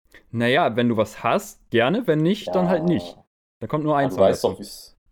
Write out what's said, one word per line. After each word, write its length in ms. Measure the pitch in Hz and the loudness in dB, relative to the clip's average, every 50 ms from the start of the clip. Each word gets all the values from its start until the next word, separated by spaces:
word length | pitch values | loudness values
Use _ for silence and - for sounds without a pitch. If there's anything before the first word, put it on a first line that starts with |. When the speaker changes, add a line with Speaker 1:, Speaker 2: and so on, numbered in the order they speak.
| _ _ - - - _ | _ _ -20 -20 -18 _
Speaker 1:
Naja, 420 | - 113 117 120 127 156 175 135 113 | -4 -2 0 2 2 2 2 2 2
wenn 120 | 120 120 120 | 2 0 2
du 80 | 117 | 2
was 260 | 107 107 - - - | 0 0 -2 -4 -4
hast, 460 | - 117 135 202 - - - - _ _ | -2 0 0 0 -2 -6 -14 -20 _ _
gerne. 360 | - 113 117 135 180 240 240 | 0 2 2 2 2 0 0
Wenn 120 | - 156 151 | 0 0 2
nicht, 320 | 156 170 214 - - - - | 2 0 0 -2 -4 -4 -2
dann 140 | 185 180 175 | 0 0 0
halt 120 | 190 160 | 0 0
Speaker 2:
Ja. 60 | 160 180 | 0 0
Speaker 1:
nicht. 280 | 165 110 - - - - _ _ _ _ _ _ _ _ | 0 0 -2 -6 -12 -18 _ _ _ _ _ _ _ _
Dann 80 | - - | -8 -6
kommt 160 | - 156 151 | -4 -4 -2
nur 120 | 151 151 | 0 0
ein 100 | 143 139 | 0 0
Speaker 2:
Ah, 20 | 135 | 0
du 60 | 135 | 2
Speaker 1:
Song 80 | - - | 4 4
Speaker 2:
weißt 200 | - - - - | 4 4 2 0
Speaker 1:
dazu. 80 | 107 - | -2 -2
Speaker 2:
doch, 60 | - | -6
wie's, 360 | 101 - - - - - _ _ _ _ | -10 -16 -18 -20 -20 -20 _ _ _ _